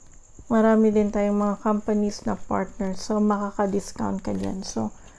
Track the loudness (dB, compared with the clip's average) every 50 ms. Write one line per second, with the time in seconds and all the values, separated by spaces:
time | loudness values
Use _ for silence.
0 | -20 -20 -20 -20 -20 -20 -20 -14 -4 0 2 4 6 6 6 6 6 6 4 4
1 | 2 2 2 0 2 2 2 2 2 0 0 0 0 0 0 0 0 0 0 0
2 | 0 0 -2 -4 -4 -4 -4 -4 -4 -4 -2 -2 -2 -4 -4 -6 -4 -4 -4 -4
3 | -4 -2 0 2 2 2 2 0 -2 -4 -2 -2 0 0 0 -2 -4 -6 -8 -6
4 | -4 -4 -4 -4 -4 -4 -4 -4 -4 -4 -4 -6 -8 -6 -4 -4 -4 -4 -6 -10
5 | -20 -20 -20